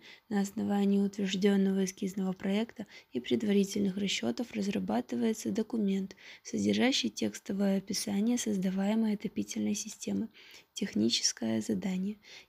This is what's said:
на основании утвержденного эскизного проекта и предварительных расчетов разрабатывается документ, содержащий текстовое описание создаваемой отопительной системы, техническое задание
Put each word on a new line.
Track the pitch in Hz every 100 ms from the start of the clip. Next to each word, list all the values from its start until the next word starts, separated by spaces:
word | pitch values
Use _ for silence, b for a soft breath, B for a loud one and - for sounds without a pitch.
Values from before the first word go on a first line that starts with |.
| B B -
на | 208
основании | 196 208 202 202 196 202
утвержденного | 202 202 190 185 202 196 196 190 185
эскизного | - 196 185 185
проекта | 185 196 202 233 - 202 B B
и | 247
предварительных | - 240 214 202 190 208 202 190
расчетов | 202 - 226 240 240
разрабатывается | 220 196 202 185 220 - 240 233 220 220
документ, | 196 220 233 196 196 190 - B B
содержащий | - 220 202 202 240 277 226
текстовое | - 220 - - 196 196 196
описание | 190 190 - 196 220 240
создаваемой | 226 196 185 190 196 226 220
отопительной | 208 190 - 202 220 208
системы, | 208 214 - - 196 226 B B B B
техническое | - 202 - 113 - - - 226 226
задание | 214 202 190 185 196 214 B B